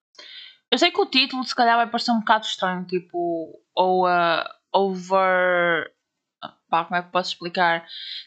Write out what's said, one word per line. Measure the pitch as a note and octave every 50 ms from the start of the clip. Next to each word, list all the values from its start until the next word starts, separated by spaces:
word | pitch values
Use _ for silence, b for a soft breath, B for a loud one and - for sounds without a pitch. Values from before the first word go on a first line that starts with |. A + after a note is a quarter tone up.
| _ _ B B B B B B B B B B B _
Eu | - C4
sei | E4+ F4
que | F4 G4+
o | G4
título | - - C4 C4+ C4 - C4 B3
se | - -
calhar | - B3 A#3 A#3
vai | A#3 A#3 A3+
parecer | A#3 A#3 - -
um | A#3 A3+
bocado | G#3+ - A3 A3 A3
estranho, | - - - G3 F#3 F3+ F3+ F#3
tipo, | F3 F3+ F3+ F3 - - - F4 E3+ E3 E3 D#3+ - - - _ _ _
ou | - F#3 F#3 F#3 F#3 F3+
a | F3+ F3 F3 E3+ E3+ E3 - - - - _ _ _ -
over, | F#3+ G3 G3 F#3+ F#3 F3 F3+ F#3+ F#3+ F#3+ F#3 F#3 F3+ F3+ F3+ F3+ F3 F3 F3 E3+ D#3+ - - _ _ _ _ _ _ _ _ _ _ - - - _ _ _
pá, | - E3 E3+
como | - F#3
é | F3
que | F3+ F3+
posso | - F3+ F#3 -
explicar? | - - E3+ F3 F3 F#3+ F3+ E3+ E3 E3 E3+ B B B B B B B B